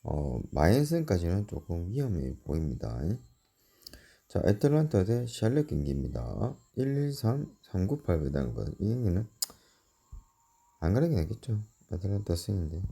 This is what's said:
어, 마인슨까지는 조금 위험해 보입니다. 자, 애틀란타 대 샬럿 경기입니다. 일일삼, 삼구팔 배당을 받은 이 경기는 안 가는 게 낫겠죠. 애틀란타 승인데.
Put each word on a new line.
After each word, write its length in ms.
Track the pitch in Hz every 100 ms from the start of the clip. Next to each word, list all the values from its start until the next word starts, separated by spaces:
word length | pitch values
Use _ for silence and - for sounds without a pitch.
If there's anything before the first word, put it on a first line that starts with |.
어, 360 | 78 73 71 62 -
마인슨까지는 960 | - 80 123 147 165 156 90 85 98 104
조금 420 | - - 85 87
위험해 480 | 127 135 87 65 67
보입니다. 560 | - 76 78 60 55 58 78 120 - _ _ _ _ _ - - - _ _
자, 120 | -
애틀란타 600 | - 104 147 151 156 104
대 220 | 95 120 120
샬럿 400 | - 110 143 147
경기입니다. 880 | 73 73 69 - 113 - - 120 - _ -
일일삼, 800 | 135 139 143 139 110 139 - -
삼구팔 600 | - 92 95 143 - 82
배당을 320 | 71 69 62
받은 200 | 55 52 -
이 100 | 104
경기는 400 | 123 110 87 113 _ - - _ _ _ _ _ - _ _ _ _ _ _
안 140 | 82
가는 160 | 110 165
게 60 | 123
낫겠죠. 460 | 80 110 - 107 107 _ _
애틀란타 440 | 87 98 101 101 87
승인데. 460 | - 98 78 80 98